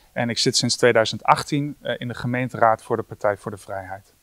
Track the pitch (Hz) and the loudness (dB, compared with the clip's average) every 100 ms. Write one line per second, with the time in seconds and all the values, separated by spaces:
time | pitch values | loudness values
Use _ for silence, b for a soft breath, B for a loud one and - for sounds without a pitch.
0 | b - 120 110 135 - 123 - 123 113 | b -4 -4 -2 0 0 0 2 4 4
1 | 110 110 - 151 - 147 143 135 - 120 | 2 0 2 2 0 -4 -4 -8 -8 -6
2 | 123 113 120 123 127 110 113 110 - 113 | -8 -6 -4 -4 -4 4 4 4 0 -4
3 | 107 107 104 101 - 98 - 98 95 95 | -4 -4 -2 -2 -6 -12 -12 -12 -12 -14
4 | - _ | -18 _